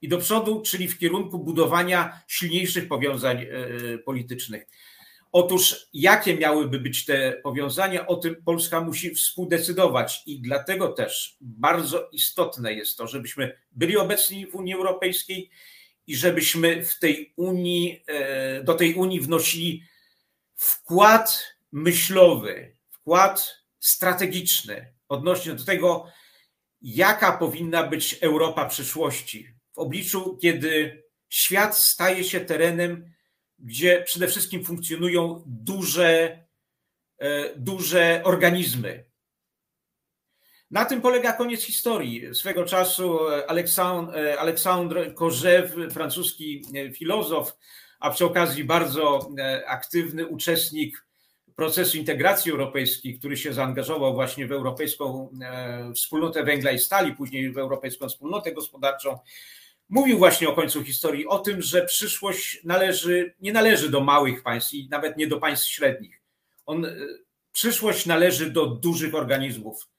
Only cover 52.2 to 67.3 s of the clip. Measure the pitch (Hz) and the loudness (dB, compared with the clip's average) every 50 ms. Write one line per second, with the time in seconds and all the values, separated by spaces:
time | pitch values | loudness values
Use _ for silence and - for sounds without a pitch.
52.2 | 139 185 196 196 - 170 156 135 135 131 - 139 131 123 - - - 131 120 123 | 2 2 2 2 0 -2 -2 -2 -2 -2 -2 -2 -2 -2 -2 -4 -6 -10 -10 -10
53.2 | - 139 143 139 - 151 131 123 135 127 120 123 123 113 160 156 139 135 131 127 | -8 -8 -6 -6 -6 -6 -2 -2 -2 -2 -2 -4 -4 -4 -4 0 0 0 2 0
54.2 | 131 127 - - 135 120 143 139 127 127 127 - 156 147 - - 147 135 127 131 | -2 -2 -2 -8 -6 -4 -4 -4 -4 -4 -4 -4 -4 -6 -4 -4 -6 -6 -6 -8
55.2 | 131 135 135 131 127 127 127 127 127 123 120 120 120 120 120 - - - - 156 | -10 -12 -14 -16 -14 -12 -10 -10 -8 -8 -8 -10 -10 -8 -6 -6 -6 -4 -2 -2
56.2 | 160 165 165 160 143 139 147 143 127 143 131 123 120 - 190 196 185 156 131 - | -2 -2 -2 -2 0 0 0 0 0 0 0 0 0 0 2 2 2 0 -2 -6
57.2 | 143 131 131 135 131 135 123 135 135 131 139 135 - 131 123 - 139 127 - - | -10 -8 -6 -4 -4 -4 -4 -6 -4 -4 -4 -6 -6 -10 -10 -8 -10 -10 -10 -10
58.2 | 135 147 185 208 202 170 - - 147 - _ 135 131 139 135 - - 143 131 123 | -8 -6 -6 -4 -4 -6 -8 -8 -10 -12 _ -2 0 0 0 0 -4 -6 -6 -6
59.2 | _ - - - - - - - - - _ _ _ _ 190 247 277 262 240 190 | _ -20 -20 -20 -20 -20 -20 -20 -20 -20 _ _ _ _ 2 4 6 6 6 8
60.2 | 185 175 - - 170 156 139 165 160 139 - 151 135 131 135 - - 160 143 143 | 8 8 8 6 2 2 2 2 0 0 -2 -4 -4 -4 -6 -2 -2 -2 -2 -2
61.2 | 151 160 196 196 - 202 208 185 170 - 165 180 175 175 - - 208 202 - - | -2 -2 -2 -2 0 -2 -4 -2 -4 2 2 2 2 2 -2 -2 -2 -2 -4 -4
62.2 | - 196 185 185 - - - - _ 165 175 185 190 190 180 - 160 175 175 180 | -4 -4 -4 -4 -4 -6 -8 -10 _ 0 2 2 4 2 2 0 0 2 2 2
63.2 | 180 175 - _ 185 196 214 226 220 226 214 - 143 147 131 143 165 143 139 147 | 0 -2 -6 _ -8 0 2 4 6 6 6 6 4 2 2 2 4 6 6 6
64.2 | 143 131 123 - - 123 117 120 - - - 143 135 131 147 147 143 151 - 151 | 6 4 0 -2 -4 -4 -4 -2 -4 -4 -6 -8 -10 -6 -6 -4 -4 -4 -2 -2
65.2 | 156 151 151 147 156 156 147 139 - - - - 151 135 - 110 107 92 _ _ | -2 -2 -2 0 0 -2 0 0 -2 -4 -2 0 0 0 0 0 -10 -18 _ _
66.2 | _ _ _ _ _ _ _ _ _ - 156 165 165 156 170 - 143 143 - - | _ _ _ _ _ _ _ _ _ -8 -6 -6 -6 -6 -8 -10 -12 -12 -12 -16
67.2 | _ _ | _ _